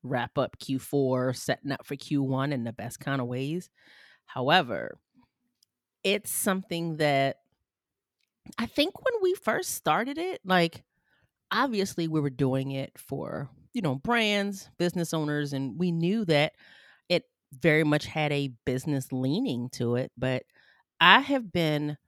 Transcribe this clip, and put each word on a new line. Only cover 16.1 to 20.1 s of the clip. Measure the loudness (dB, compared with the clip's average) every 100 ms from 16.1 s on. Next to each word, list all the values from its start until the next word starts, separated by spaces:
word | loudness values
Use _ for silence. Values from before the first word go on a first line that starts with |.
| 0 2
that | 4 2 _ -20 -20 -20 -20 _
it | -2 -2 _ _
very | 0 2 4
much | 4 2 0
had | -4 -2
a | 0 -2 -4 -4
business | -4 -2 -4 -2
leaning | -2 0 0 -2 -4 -6
to | -4 -2 0
it, | -4